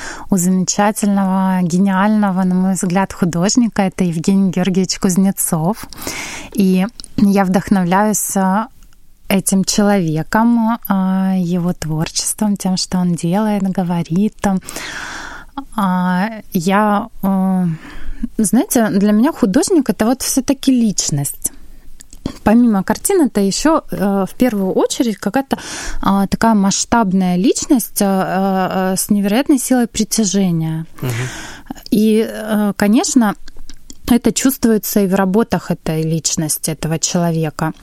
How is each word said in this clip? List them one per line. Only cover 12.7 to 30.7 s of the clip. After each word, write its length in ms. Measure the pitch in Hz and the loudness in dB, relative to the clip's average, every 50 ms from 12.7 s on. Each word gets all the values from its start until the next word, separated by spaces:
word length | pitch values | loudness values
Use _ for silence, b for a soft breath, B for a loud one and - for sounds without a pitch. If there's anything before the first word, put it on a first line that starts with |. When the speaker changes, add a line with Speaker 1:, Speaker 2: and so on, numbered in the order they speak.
| 185 | -2
Speaker 1:
что 220 | - - - 185 185 | -2 -4 -2 -2 0
он 160 | 180 175 170 | 0 0 -2
делает, 480 | 160 - 170 180 208 220 214 208 202 | -2 -2 -2 0 0 0 0 0 0
говорит. 720 | 196 190 175 190 180 170 175 170 165 - 160 190 208 214 - - - 202 190 180 B B B B B B B B B B B B B B B B B B B 277 269 - - | -2 -2 -2 -2 -2 -2 -2 -2 -2 -2 0 0 0 0 -2 -2 -2 -2 -2 -2 B B B B B B B B B B B B B B B B B B B -12 -12 -8 -4
А, 520 | - 196 185 180 180 180 180 180 180 196 226 226 214 - - | -2 0 0 0 0 0 0 0 0 0 -2 -4 -10 -14 -4
я, 560 | - 185 156 196 190 208 214 208 208 202 214 - - - | -4 -2 0 2 2 4 4 2 2 0 -2 -6 -8 -4
э, 440 | - 196 196 190 190 190 190 185 180 170 160 B B B B B B B B B B - - - | -2 0 0 2 2 2 2 0 0 0 -2 B B B B B B B B B B -6 -2 -2
знаете, 500 | 220 - - 247 392 - - 247 220 208 | 0 2 2 2 0 2 2 2 2 2
для 220 | 175 196 202 208 | 2 2 2 4
меня 200 | 214 214 240 320 | 4 4 2 2
художник — 560 | 320 - 247 190 180 285 359 - 381 311 247 - | 2 0 -2 2 2 2 2 4 2 2 2 0
это 140 | - - 226 | -2 0 0
вот 180 | 226 269 - | 0 0 -2
все-таки 480 | - - - 269 247 - 269 - - 269 | -2 -2 -2 -2 0 0 -2 0 2 2
личность. 800 | 254 240 233 214 - - - - 160 143 143 - - - - - b b b b b b b b - - - - - - - - - - | 2 4 2 2 0 -2 -4 -2 -2 -2 -2 -4 -6 -8 -10 -10 b b b b b b b b -16 -16 -16 -20 -20 -10 -8 -8 -8 0
Помимо 400 | - 208 220 240 247 233 208 190 | 2 4 4 6 4 4 2 0
картин, 400 | 175 - 208 - - - 403 359 | 0 -2 -4 -4 0 0 2 2
это 180 | 285 214 - 208 | 2 2 2 0
еще, 420 | 196 196 185 - - 311 320 - - - | 0 0 0 2 2 2 2 2 0 -2
э, 360 | - 160 185 202 196 196 190 - | -4 -2 0 0 0 0 -2 -2
в 40 | - | 0
первую 380 | - 254 247 220 202 190 185 | 0 0 2 2 0 -2 0
очередь 440 | 165 240 349 508 - - 269 226 196 - | 0 0 0 0 0 -2 -2 -2 -2 -4
какая-то, 380 | - 202 - 269 269 - - B B B B B B B B B | -4 -2 -2 -2 -2 -2 -4 B B B B B B B B B
а, 240 | - - 196 196 196 | 0 2 2 2 2
такая 280 | - - - 240 226 220 | 0 0 2 2 2 4
масштабная 840 | 208 190 196 - - - - 240 233 226 190 185 190 185 180 180 | 4 2 2 0 -2 -2 0 2 2 2 2 2 2 2 2 0
личность, 640 | 175 196 285 494 - - - 302 226 - - - - | 2 2 0 0 0 0 2 2 2 0 -2 -2 -2
э, 20 | 208 | 0
э, 880 | 196 196 190 170 160 175 190 190 196 190 190 185 - 180 190 185 190 190 | 2 2 0 0 0 0 0 0 0 0 0 0 0 0 0 0 0 -2
э, 20 | |
с 140 | - - - | -2 0 0
невероятной 480 | 208 208 196 208 208 254 294 - 294 247 | 0 0 2 0 0 -2 2 2 0 0
силой 280 | - - 254 247 233 | 2 0 0 0 0
притяжения. 960 | - - - 214 - - - 220 180 190 202 196 180 170 160 160 160 | -2 -2 -4 -4 -2 0 -2 0 0 2 0 2 2 0 0 -2 -2